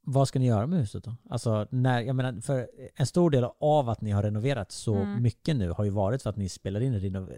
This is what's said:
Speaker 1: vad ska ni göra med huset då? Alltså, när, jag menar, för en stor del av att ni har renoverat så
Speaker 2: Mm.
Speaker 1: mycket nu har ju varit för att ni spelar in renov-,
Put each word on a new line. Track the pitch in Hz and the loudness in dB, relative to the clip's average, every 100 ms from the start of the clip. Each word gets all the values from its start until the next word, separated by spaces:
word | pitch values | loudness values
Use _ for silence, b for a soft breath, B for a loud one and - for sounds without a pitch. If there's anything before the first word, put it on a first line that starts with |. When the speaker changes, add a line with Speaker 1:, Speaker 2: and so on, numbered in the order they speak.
Speaker 1:
vad | - 135 135 | 0 2 2
ska | 135 | 2
ni | 127 | 2
göra | 110 120 | 2 2
med | 185 | 0
huset | 107 - | -2 -4
då? | - 117 - | -12 -14 -8
Alltså, | 123 120 107 104 | -4 0 0 -2
när, | 127 127 123 | 0 2 2
jag | 117 131 | 0 -2
menar, | 131 110 | -2 -6
för | 120 135 117 - 131 | -4 -4 -4 -14 -20
en | _ 131 | _ 0
stor | - 175 | 4 4
del | 139 120 - | 4 2 0
av | 151 151 123 | 2 4 2
att | 110 | -2
ni | 107 | 0
har | 101 | 2
renoverat | 104 104 120 135 98 | 2 0 -2 -2 -6
så | - - | -8 -2
Speaker 2:
Mm. | 101 101 104 | 0 0 0
Speaker 1:
mycket | 120 - - 147 | 0 0 -2 0
nu | 90 | 0
har | 80 | 0
ju | 104 | -2
varit | 98 98 131 | 0 0 0
för | - | -4
att | 101 | -4
ni | 95 | -6
spelar | - 101 101 | -6 -6 -2
in | 131 113 | 0 0
renov-, | 95 95 95 | -2 -4 -8